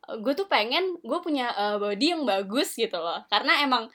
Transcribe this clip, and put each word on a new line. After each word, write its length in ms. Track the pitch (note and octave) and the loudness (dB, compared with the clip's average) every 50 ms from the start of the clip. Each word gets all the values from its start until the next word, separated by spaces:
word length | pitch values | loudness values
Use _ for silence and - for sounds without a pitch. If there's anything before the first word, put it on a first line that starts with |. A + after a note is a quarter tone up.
| - | -10
gue 320 | - - A3+ G#3 B3 C#4+ | -10 -10 -4 -2 -2 0
tuh 120 | C#4+ G4 | 0 0
pengen 520 | G4 - A#3+ - A3+ C4 D#4+ F#4 F#4+ F4 E4+ | 0 2 2 2 2 0 0 0 0 -4 -6
gue 200 | - A3+ B3+ F4 | -4 -4 -4 -2
punya, 260 | F4 F4 D4+ C#4 B3 A#3+ | 0 -2 -2 0 0 -2
eh, 280 | - F#3+ G#3 G#3 G#3 | -2 0 0 0 0
body 300 | G#3 G3+ G#3 G#3 G3 B3 D#4 | 0 0 -2 0 2 2 0
yang 160 | F4 E4 D4 | 2 2 0
bagus 500 | A#3 G3 G3 G3+ F#3+ G3+ C4 D#4 - - | 0 0 0 0 -2 0 0 0 -2 -2
gitu 220 | - A3+ G3 - | -4 -4 -2 -2
loh. 260 | F3 E3 E3+ D#3+ F#3 A3 | -4 -4 -2 -4 -6 -4
Karena 340 | _ G#3 G#3 - C#4 E4 D4 | _ 0 0 4 4 2 4
emang, 260 | C#4+ C#4 C4 A#3+ A3+ A#3+ - | 4 4 2 2 0 -2 -12